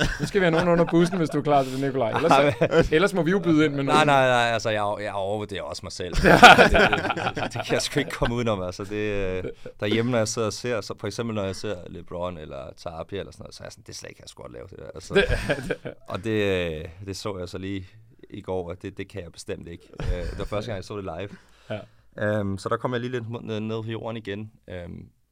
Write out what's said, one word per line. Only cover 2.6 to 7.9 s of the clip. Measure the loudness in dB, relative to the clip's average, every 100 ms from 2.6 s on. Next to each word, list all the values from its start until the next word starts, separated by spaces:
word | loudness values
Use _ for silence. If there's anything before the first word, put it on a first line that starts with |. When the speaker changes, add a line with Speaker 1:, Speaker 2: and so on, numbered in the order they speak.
| 2 4 4
Speaker 1:
<laughs> |
Speaker 2:
ellers | 4 2
må | 2
vi | 0
jo | 2
byde | 4 4
ind | 4
med | 2
Speaker 1:
Nej, | 2
Speaker 2:
noget. | 4 6
Speaker 1:
nej, | 6 6
nej, | 4 4
altså, | 2 0
jeg, | 0 0 -2
jeg | -4
overvurderer | -4 -2 -2 -4 -6
også | -8 -10
mig | -10
selv. | -8 -4 2
Speaker 2:
<laughs> |
Speaker 1:
Det, |
det, | 6 12 12 12 8 6 4 2 -2 -4 -4
det, | -4
det | -6 -6 -2
kan |
jeg | -2
sgu | 0